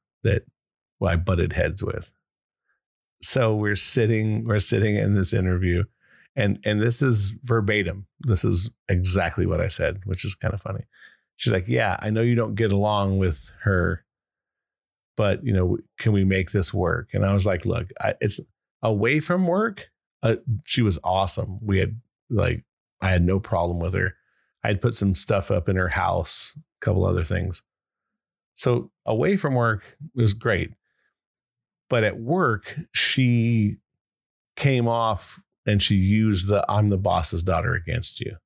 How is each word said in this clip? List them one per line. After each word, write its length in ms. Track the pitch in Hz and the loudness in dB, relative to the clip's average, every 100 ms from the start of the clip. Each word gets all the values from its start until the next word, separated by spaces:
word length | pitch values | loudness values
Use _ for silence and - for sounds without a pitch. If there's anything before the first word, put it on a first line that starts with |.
| _ _ | _ _
that 220 | 117 - - _ _ _ _ _ | -2 -2 -4 _ _ _ _ _
I 140 | 92 85 | -2 0
butted 360 | 90 90 85 | 0 0 0
heads 280 | - 82 - | 0 -2 -2
with. 280 | - - - _ _ _ _ _ _ _ _ _ _ _ | -6 -6 -12 _ _ _ _ _ _ _ _ _ _ _
So 320 | - 135 113 | -2 2 2
we're 220 | 107 104 101 | 2 0 0
sitting, 680 | - 127 110 110 110 107 | 2 2 2 2 0 -2
we're 160 | 113 104 | 0 0
sitting 360 | - 107 107 104 | 0 2 2 2
in 180 | 104 | 2
this 180 | 101 92 | 2 2
interview, 520 | 104 92 90 90 87 107 _ _ - _ - | 0 0 0 0 0 -2 _ _ -20 _ -2
and, 220 | 101 101 | -2 -2
and 160 | 107 104 | -2 0
this 220 | 113 117 | 2 2
is 320 | 135 110 101 - | 2 2 0 -2
verbatim. 640 | 120 113 104 107 90 92 98 - | -2 -2 0 0 -2 -6 -14 -8
This 240 | 127 92 | 0 0
is 260 | 107 87 104 - - | 2 0 -2 -6 -2
exactly 580 | 90 92 92 85 - 95 | 0 2 0 0 0 0
what 140 | 82 | 0
I 80 | 87 | -2
said, 320 | - - 98 | -2 -2 -4
which 200 | 95 92 | -6 -4
is 100 | - | -4
kinda 240 | - - 104 | -4 -4 -6
funny. 260 | - 104 - _ - _ _ - | -8 -10 -12 _ -20 _ _ -6
She's 160 | - | -2
like, 160 | 95 95 | 0 0
"Yeah, 280 | 123 107 - | 0 0 -2
I 100 | 107 | -2
know 120 | 110 | 0
you 120 | 120 | 2
don't 200 | 120 110 | 2 0
get 180 | 107 110 | 0 0
along 460 | 98 107 104 98 95 | 2 2 2 2 2
with 320 | 92 80 - - | 0 -2 -10 -6
her, 420 | 101 92 87 82 - _ _ _ _ _ _ _ _ _ _ - | 0 0 0 -2 -10 _ _ _ _ _ _ _ _ _ _ -2
but, 280 | 104 98 | 0 0
you 80 | - | 0
know, 80 | 95 | 2
w-, 180 | 92 98 - - | 2 0 -6 -4
can 140 | 113 | 0
we 120 | 101 | 2
make 260 | 95 95 90 | 4 2 0
this 200 | 101 92 | 0 0
work?" 380 | 98 87 85 - | 0 0 -2 -4
And 100 | 98 | 0
I 100 | 98 | 2
was 120 | 101 98 | 2 2
like, 180 | 90 98 | 0 -2
"Look, 240 | 85 85 - | -4 -6 -6
I, 140 | - - | -4 -2
it's 200 | 104 - - _ _ _ | -2 -2 -6 _ _ _
away 380 | 110 104 117 151 | -2 0 2 0
from 260 | 151 180 180 | 0 0 2
work." 440 | 185 220 196 - _ _ _ | 0 -2 -6 -16 _ _ _
Uh, 140 | 117 113 - 101 | 0 0 -2 -6
she 180 | - - | -4 0
was 160 | 110 80 | 0 0
awesome. 560 | 87 92 95 - - 95 | -2 0 0 -2 -4 -8
We 160 | 104 95 | -2 0
had, 200 | 98 110 - _ - | 0 -4 -14 _ -6
like, 360 | 107 87 85 - _ _ _ | -2 0 -2 -10 _ _ _
I 100 | 95 | 0
had 120 | 90 | 2
no 180 | 87 98 | 2 0
problem 400 | - 90 87 87 | 0 -2 -2 -2
with 140 | 85 | -2
her. 200 | 95 87 - _ _ _ _ | -2 -4 -6 _ _ _ _
I 60 | 113 | -4
had 140 | 101 | -2
put 120 | 120 | 0
some 200 | 113 101 | 0 0
stuff 360 | 90 - 101 - | 0 0 0 0
up 160 | 95 92 | -2 0
in 80 | 92 | 0
her 120 | 90 | -2
house, 680 | 95 90 90 - - - 151 - _ | -2 -2 -2 0 -2 -2 -8 -20 _
a 40 | |
couple 200 | - 92 92 | -2 0 2
other 180 | 90 | 0
things. 380 | 82 92 90 90 - _ _ _ _ _ _ _ _ | -2 -2 -4 -6 -12 _ _ _ _ _ _ _ _
So 380 | - 131 123 - _ - | -4 0 0 -4 _ -4
away 300 | 113 151 196 | 0 0 0
from 180 | 147 | 0
work, 420 | 127 117 104 - - 151 | 0 2 0 -6 -20 -10
it 60 | 127 | 0
was 140 | 110 | 0
great. 380 | 101 123 92 - - _ _ _ _ _ _ _ _ _ _ - | 0 0 -2 -2 -10 _ _ _ _ _ _ _ _ _ _ -4
But 160 | 120 | 0
at 160 | 107 98 | 0 0
work, 580 | 117 180 147 104 - - - | -2 0 0 0 -6 -14 -8
she 840 | - - - 127 120 117 117 104 - _ _ _ _ _ _ _ - | -2 0 2 4 4 2 2 2 -2 _ _ _ _ _ _ _ -2
came 300 | 139 131 117 | 0 2 2
off 540 | 117 113 101 - - - _ - | 2 0 -2 -6 -14 -20 _ 0
and 160 | 104 | 2
she 120 | - 101 | 2 2
used 520 | 95 107 110 95 98 | 4 2 2 2 2
the, 160 | 104 - | 0 2
"I'm 180 | 104 104 | 2 2
the 100 | 95 | 2
boss's 440 | 95 90 87 90 | 0 0 0 -2
daughter" 300 | 87 82 85 | -2 -2 -2
against 460 | 85 82 82 - - | -4 -4 -6 -6 -8
you. 160 | - - | -12 -12